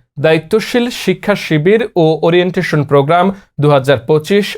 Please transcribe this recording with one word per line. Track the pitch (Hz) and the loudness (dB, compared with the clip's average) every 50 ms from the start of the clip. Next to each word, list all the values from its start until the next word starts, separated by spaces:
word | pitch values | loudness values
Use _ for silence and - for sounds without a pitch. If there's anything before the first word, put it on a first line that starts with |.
| _ _ _ - | _ _ _ -2
দায়িত্বশীল | 135 156 160 165 160 - - 220 208 - - 247 240 247 247 - - | 0 2 2 0 0 0 -2 -2 -2 -2 -2 -2 -2 -2 -4 -4 -4
শিক্ষা | - 180 160 - - 208 | -4 -4 -2 -2 -4 -4
শিবির | - - - 160 151 147 180 214 220 - - - | -4 -2 -2 -2 -2 0 0 0 0 0 -2 0
ও | 180 165 156 160 156 | 0 2 2 2 0
ওরিয়েন্টেশন | - 170 170 180 180 185 180 190 170 - - 151 143 | 0 2 2 2 0 0 -2 -4 -4 -2 -2 -2 -2
প্রোগ্রাম | - 139 143 139 143 165 175 180 196 196 - - _ _ - | 2 2 2 2 2 2 2 2 0 -2 -6 -12 _ _ -2
দুহাজার | 143 147 143 139 127 131 143 120 - | 0 2 2 2 2 2 0 0 0
পঁচিশ | - 156 156 156 - 196 202 202 - - | 0 0 0 0 0 0 0 0 -2 -6